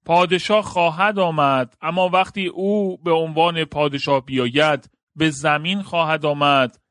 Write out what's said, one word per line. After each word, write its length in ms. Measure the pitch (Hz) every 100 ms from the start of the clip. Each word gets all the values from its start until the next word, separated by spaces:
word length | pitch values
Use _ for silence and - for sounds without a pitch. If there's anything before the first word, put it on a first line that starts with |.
| -
پادشاه 560 | 170 180 180 - 214
خواهد 580 | 208 180 170 160 202 202
آمد، 540 | 180 156 143 135 127 _
اما 280 | 156 175 180
وقتی 380 | 180 190 - 185
او 500 | - 196 208 196 180
به 140 | 170
عنوان 540 | 160 160 156 170 165 156
پادشاه 600 | 147 147 139 - 139 131
بیاید، 640 | 131 123 127 156 143 - _ _ -
به 140 | 160
زمین 520 | 143 151 151 160 196
خواهد 440 | 190 175 160 156 151
آمد 520 | 147 143 139 127 - _